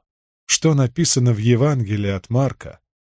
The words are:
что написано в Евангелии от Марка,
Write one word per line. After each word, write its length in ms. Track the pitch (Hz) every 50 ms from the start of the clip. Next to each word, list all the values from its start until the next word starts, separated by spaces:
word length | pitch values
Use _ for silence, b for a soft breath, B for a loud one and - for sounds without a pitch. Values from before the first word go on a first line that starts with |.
| _ _ _ _ _ _ _ _ _
что 280 | - - - - 160 156
написано 600 | 139 131 123 - 165 165 - - 131 123 123 113
в 40 |
Евангелии 760 | 104 107 120 120 113 139 151 147 127 110 98 107 101 101 98
от 180 | 98 92 - -
Марка, 520 | 113 131 139 127 - - - - - _ _ _ _ _